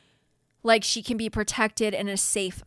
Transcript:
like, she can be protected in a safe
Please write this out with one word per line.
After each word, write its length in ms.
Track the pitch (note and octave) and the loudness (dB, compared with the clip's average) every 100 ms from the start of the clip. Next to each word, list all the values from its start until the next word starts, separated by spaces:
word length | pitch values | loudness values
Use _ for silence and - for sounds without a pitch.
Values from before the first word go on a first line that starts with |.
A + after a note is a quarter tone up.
| _ _ _ _ _ _ | _ _ _ _ _ _
like, 220 | A3+ A3+ | 4 4
she 180 | - A#3 | 4 -2
can 140 | G#3 A3 | -2 -4
be 140 | A3 | -2
protected 640 | G#3+ G#3 - A3 - G#3+ | -2 -2 0 0 0 -2
in 140 | G3 G3+ | 0 -2
a 80 | G3 | -2
safe 460 | - G#3 F#3+ - | 0 -2 -4 -8